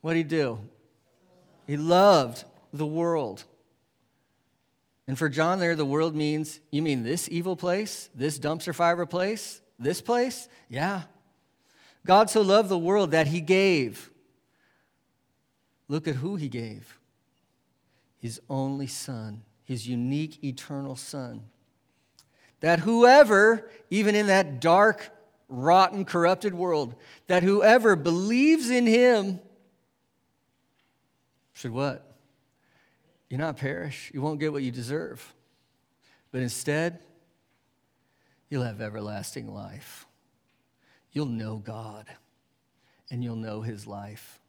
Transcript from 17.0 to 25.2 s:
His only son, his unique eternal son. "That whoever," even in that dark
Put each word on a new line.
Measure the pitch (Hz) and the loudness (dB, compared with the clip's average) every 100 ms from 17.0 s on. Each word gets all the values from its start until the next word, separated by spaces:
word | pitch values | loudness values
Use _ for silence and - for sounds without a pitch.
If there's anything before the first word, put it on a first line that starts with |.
| _ _ _ _ _ _ _ _ _ _ _ _ | _ _ _ _ _ _ _ _ _ _ _ _
His | 117 113 _ | -14 -14 _
only | 135 135 139 135 | -6 -6 -6 -8
son, | - - 120 110 107 - _ | -10 -12 -12 -12 -14 -20 _
his | - 123 113 | -10 -10 -6
unique | 123 123 143 156 - | -6 -4 -4 -6 -8
eternal | 143 131 - 139 139 131 | -10 -10 -12 -12 -10 -12
son. | - 143 123 113 110 _ _ _ _ _ _ _ _ _ _ _ | -14 -12 -12 -16 -20 _ _ _ _ _ _ _ _ _ _ _
"That | 160 170 | 0 2
whoever," | 196 233 240 277 254 202 214 226 - - _ | 2 6 10 10 8 8 6 4 -4 -20 _
even | 190 214 | 0 2
in | 208 202 | 2 4
that | 190 170 127 | 2 2 -2
dark | 160 180 214 214 - - | 4 6 6 2 -10 -20